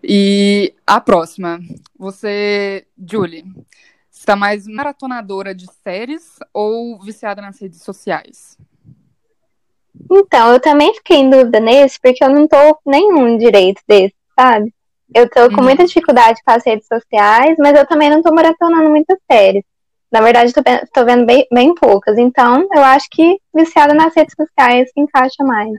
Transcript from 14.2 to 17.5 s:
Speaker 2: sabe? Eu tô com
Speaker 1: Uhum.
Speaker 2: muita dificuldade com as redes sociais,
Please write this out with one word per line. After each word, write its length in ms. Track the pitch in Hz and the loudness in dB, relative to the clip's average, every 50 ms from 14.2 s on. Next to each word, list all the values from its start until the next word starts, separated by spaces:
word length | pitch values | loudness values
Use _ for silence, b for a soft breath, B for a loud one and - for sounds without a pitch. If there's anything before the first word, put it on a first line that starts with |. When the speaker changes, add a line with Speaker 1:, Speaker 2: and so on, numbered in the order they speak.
| _ _ _ - | _ _ _ 0
Speaker 2:
sabe? 340 | 254 262 233 214 208 233 _ _ _ _ _ _ _ _ _ | 2 2 2 0 -2 -8 _ _ _ _ _ _ _ _ _
Eu 160 | - 240 240 | 0 0 2
tô 200 | - 254 240 247 | 2 2 2 2
com 80 | 208 247 | 2 0
Speaker 1:
Uhum. 60 | 262 | 0
Speaker 2:
muita 220 | 254 269 302 359 | 0 2 2 0
dificuldade 540 | 349 - 339 330 - 277 247 240 226 226 - _ | 0 0 -4 -2 0 2 2 4 2 2 -2 _
com 60 | - 226 | -2 -2
as 100 | 240 240 | 0 0
redes 220 | 262 220 214 - _ | -4 -6 -6 -6 _
sociais, 680 | 233 233 - _ - 214 208 208 214 226 262 302 | -8 -8 -8 _ -2 0 0 2 2 2 2 0